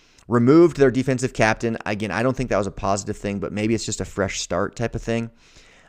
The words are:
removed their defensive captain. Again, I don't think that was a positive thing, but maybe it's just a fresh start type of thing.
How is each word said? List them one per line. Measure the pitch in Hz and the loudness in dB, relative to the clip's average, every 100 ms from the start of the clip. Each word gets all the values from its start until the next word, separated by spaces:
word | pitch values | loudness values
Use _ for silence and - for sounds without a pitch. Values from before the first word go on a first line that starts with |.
| _ _ - | _ _ -2
removed | 120 120 160 170 139 | 2 6 8 6 6
their | 135 | 2
defensive | 123 135 127 127 | 2 0 -2 -2
captain. | - 110 110 117 113 | 2 0 2 -2 -4
Again, | - 101 107 | -6 -4 -4
I | 90 | -2
don't | 127 | -2
think | 127 120 | -2 -2
that | 101 | -2
was | 98 | -2
a | |
positive | - 98 101 107 101 | -4 -2 -2 -4 -6
thing, | 104 101 | -6 -6
but | 85 | -6
maybe | 101 107 | -2 0
it's | 113 | 0
just | - - | -2 -6
a | 95 | -6
fresh | - 95 - | -2 -2 -4
start | - 87 101 | -4 -4 -4
type | - 117 | -4 -6
of | 113 | -6
thing. | - 117 113 - _ - - - | -4 -4 -4 -10 _ -20 -20 -20